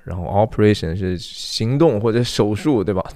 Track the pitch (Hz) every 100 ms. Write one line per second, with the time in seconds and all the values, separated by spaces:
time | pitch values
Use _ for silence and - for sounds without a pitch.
0 | - 87 85 98 110 - 107 104 85 85
1 | 92 90 - - - - 113 139 165 107
2 | 113 110 120 - 104 104 151 127 95 92
3 | -